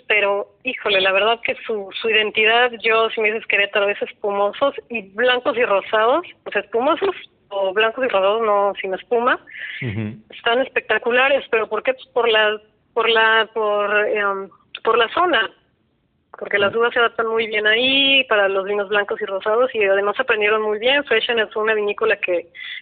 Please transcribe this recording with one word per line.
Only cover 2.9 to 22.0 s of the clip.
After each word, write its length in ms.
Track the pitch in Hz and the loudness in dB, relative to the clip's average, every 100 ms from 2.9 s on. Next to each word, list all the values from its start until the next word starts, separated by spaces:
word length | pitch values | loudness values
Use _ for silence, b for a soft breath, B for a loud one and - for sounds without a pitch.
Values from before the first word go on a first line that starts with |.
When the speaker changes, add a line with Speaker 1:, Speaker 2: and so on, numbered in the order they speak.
| 226 226 | 2 2
Speaker 1:
si 100 | 220 | 0
me 100 | 214 | -2
dices 160 | 220 - | -2 -2
Querétaro, 420 | - 196 208 202 | 0 0 0 0
es 120 | - | -2
espumosos 760 | - - 214 202 202 202 277 269 - | -6 -6 -4 0 -2 0 -2 -2 -8
y 200 | 233 196 | -10 -8
blancos 480 | 196 247 247 269 233 | -2 0 2 0 0
y 80 | 226 | 0
rosados, 600 | 196 185 220 220 294 349 - - | 0 0 2 2 2 -2 -12 -8
o 60 | |
sea, 100 | 208 | -6
espumosos 540 | 190 233 262 330 392 359 - _ _ | -2 -2 0 0 -2 -4 -12 _ _
o 240 | 202 190 | -4 -2
blancos 320 | 190 220 220 247 | 0 0 0 0
y 20 | |
rosados, 340 | 196 190 220 | 2 2 2
no 300 | 226 202 202 190 | 2 2 2 -2
sin 140 | 196 | -6
espuma, 460 | 185 - 240 226 320 B B B B | -8 -2 0 2 0 B B B B
Speaker 2:
Ujú. 360 | 127 104 107 110 - | -6 -6 -6 -10 -16
Speaker 1:
están 300 | - - 233 | -6 0 0
espectaculares. 840 | 254 - - 220 233 247 269 277 - | 0 -4 -2 -2 0 2 2 2 0
¿Pero 180 | 226 214 | -2 -2
por 140 | 214 | -4
qué? 100 | 240 | -4
Pues 120 | 262 - | -4 -4
por 160 | - 233 | -2 2
la, 300 | 214 214 214 - _ _ | 2 2 -2 -8 _ _
por 160 | - 226 | -2 2
la, 400 | 226 220 220 214 | 4 4 4 0
por, 540 | - 214 208 202 208 208 | -2 -2 0 0 0 0
em, 420 | 214 202 196 196 - _ - | 0 -2 -4 -8 -16 _ -6
por 140 | - 226 | 0 2
la 120 | 226 | 2
zona, 400 | 330 359 262 196 - _ _ _ _ _ _ _ - | 2 2 2 -2 -8 _ _ _ _ _ _ _ -16
porque 180 | - 202 | -4 0
las 140 | 202 | 0
Speaker 2:
Ujú. 80 | 214 | 2
Speaker 1:
uvas 140 | 233 | 0
se 60 | 240 | 2
adaptan 280 | 233 - 226 | 0 0 -2
muy 180 | 220 220 | -2 -2
bien 200 | 214 214 | -2 0
ahí 560 | 220 254 269 277 269 262 | 2 2 2 2 2 2
para 220 | 214 196 | 2 2
los 180 | 196 190 | 0 -2
vinos 220 | 208 196 | -4 -2
blancos 340 | 208 202 220 | -2 -2 -4
y 40 | 208 | -6
rosados, 480 | 190 214 220 254 220 | -4 -2 0 0 0
y 80 | |
además 320 | 202 196 202 208 | 2 2 0 -2
aprendieron 420 | 262 220 208 220 | -2 0 2 0
muy 180 | 214 214 | 0 -2
bien. 240 | 233 277 | 0 0
Freshen 360 | 285 226 220 233 | 2 0 0 0
es 140 | 214 220 | -2 -2
una 180 | 214 | -2
vinícola 420 | 220 208 202 | 0 -2 -2